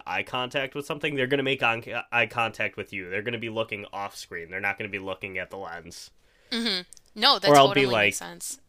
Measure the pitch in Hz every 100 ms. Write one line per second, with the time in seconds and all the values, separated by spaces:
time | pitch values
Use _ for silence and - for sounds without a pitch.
0 | - 92 - 127 123 143 135 147 139 151
1 | 160 139 127 139 135 135 120 117 104 117
2 | - 117 113 123 113 - 104 - 98 101
3 | 90 95 107 117 113 110 110 101 101 98
4 | 101 - - 85 82 92 101 98 107 98
5 | 95 92 101 92 87 98 90 85 82 -
6 | - _ _ _ _ 233 233 185 180 -
7 | _ 214 254 226 - 143 139 143 135 113
8 | 104 - 87 - - -